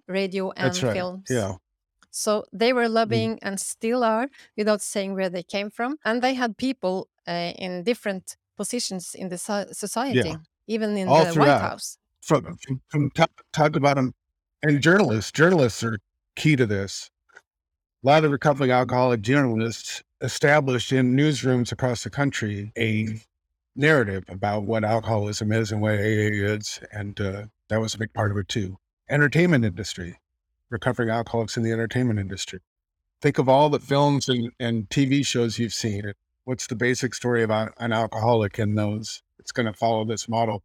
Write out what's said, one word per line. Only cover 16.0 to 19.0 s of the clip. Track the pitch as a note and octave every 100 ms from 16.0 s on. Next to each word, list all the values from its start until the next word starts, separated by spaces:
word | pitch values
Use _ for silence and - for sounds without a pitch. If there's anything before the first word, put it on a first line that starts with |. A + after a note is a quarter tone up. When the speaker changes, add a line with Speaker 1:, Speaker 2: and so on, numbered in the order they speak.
| _ _ _ -
Speaker 2:
key | D#3 C#3
to | A2+
this. | G2+ G2 - - _ _ - _ _ _ _ _ _
A | C3+
lot | D#3
of | D#3
recovering | C#3 D3+ C#3 C3
alcoholic | B2 B2+ B2